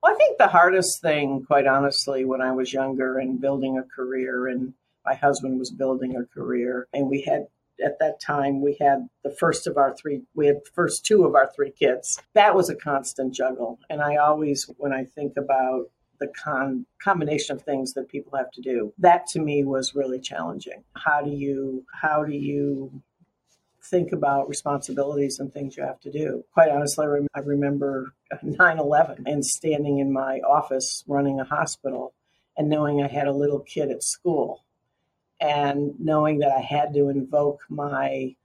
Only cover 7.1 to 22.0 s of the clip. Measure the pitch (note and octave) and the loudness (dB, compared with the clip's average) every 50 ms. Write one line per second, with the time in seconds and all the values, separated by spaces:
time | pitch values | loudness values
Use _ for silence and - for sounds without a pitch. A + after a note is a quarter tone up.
7.1 | C#3 C#3 C#3 - D3 D3 - - _ _ _ _ _ - - - - - - - | -2 -4 -2 -2 -2 -2 -4 -8 _ _ _ _ _ -4 -4 -4 -2 0 -2 -2
8.1 | - - - - D3 C#3+ C#3 C#3 C#3 C3+ C#3 C#3+ C#3+ - D3 C#3+ C#3 C3+ B2 B2 | -2 -6 -6 -4 -2 0 0 0 0 0 0 0 0 2 4 4 4 2 -2 -10
9.1 | _ _ _ C#3+ - - - E3 - - - E3+ - C#3+ C#3 C3+ - - - D#3 | _ _ _ -10 -4 0 0 0 0 0 -4 -4 0 2 2 2 0 -4 -6 -6
10.1 | C#3+ C3 - _ _ - D3 C#3+ C#3+ D3 - - _ - E3+ - - - - - | -6 -6 -8 _ _ 2 4 4 4 2 -2 -10 _ -2 0 0 -2 -4 0 4
11.1 | G#3+ G3+ F3 D3 D3 C#3+ C3+ - - - C#3+ C#3 - _ D3 C3+ B2+ - - - | 6 6 6 8 6 6 4 4 2 -4 -4 -4 0 _ 2 2 2 0 -2 -6
12.1 | - - - _ _ G#3+ G3+ G#3+ F3+ F#3+ F3+ E3+ - - - D3+ C#3+ C#3 B2+ - | -8 -8 -8 _ _ 6 8 8 6 4 2 2 -2 -6 -4 -2 -2 -2 -2 -6
13.1 | - - C3+ C3 B2+ - C3 C3 C3 A#2+ A#2+ A2+ A#2+ _ _ _ D#3 D3 D3 D3 | -6 -4 -4 -4 -2 -2 -2 -2 -2 -2 -6 -8 -8 _ _ _ -4 -2 0 0
14.1 | D3 D3 D3 D3+ D3+ D3+ D#3 D3 C#3+ C3+ - - - _ C#3+ C#3+ C3+ C3 C3 C3 | 2 4 4 4 4 2 0 -2 -2 -4 -4 -10 -10 _ -4 -2 -2 -2 -6 -8
15.1 | _ - D3 - - C#3+ C#3 C3+ C3+ C3 C3 B2+ C3 C3 - - _ _ _ _ | _ -8 -8 -4 -4 -4 -2 0 2 2 2 0 0 -2 -4 -8 _ _ _ _
16.1 | _ _ C#3+ C#3+ - - - C#3 C#3 C3 C3+ C#3 C3 B2+ B2 _ _ _ - G3+ | _ _ -10 -8 -8 -10 -8 -4 -4 -2 -2 -2 -4 -6 -6 _ _ _ 0 0
17.1 | F#3+ F3 D#3 D3 D#3 C#3+ - - C#3+ - - - C#3+ C3+ C3 B2+ - C#3 B2+ - | 0 2 2 0 0 -2 -2 -4 -8 -8 -6 -6 -4 -4 -4 -6 -6 -8 -10 -8
18.1 | - C#3 C#3+ - - C3+ B2+ B2+ - B2 B2 C3+ B2+ A#2 G#2+ G#2 - - F3+ F3+ | -10 -12 -10 -6 -6 -6 -6 -6 -8 -10 -6 -4 -2 -2 -2 -4 -4 4 6 6
19.1 | F3 F3 F3 - - F3 D#3 D3+ D3 C#3+ C#3 C#3 C3+ C3 C3 - - C#3+ C#3 C3 | 6 6 2 -4 -4 -4 -2 0 0 0 0 0 0 -2 -2 -2 -4 -4 -4 -2
20.1 | B2+ - - - - - - - - - - - - - _ _ _ - - D#3+ | -4 -6 -8 -8 -8 -6 -6 -6 -8 -10 -12 -14 -18 -18 _ _ _ -4 0 0
21.1 | D3 D3 C#3+ D3 C#3+ C#3+ C#3 C#3 C#3 C3+ C3+ C3+ C3 B2+ - _ - - | 0 2 0 -2 -6 -4 -4 -4 -4 -4 -4 -6 -6 -8 -12 _ -12 -4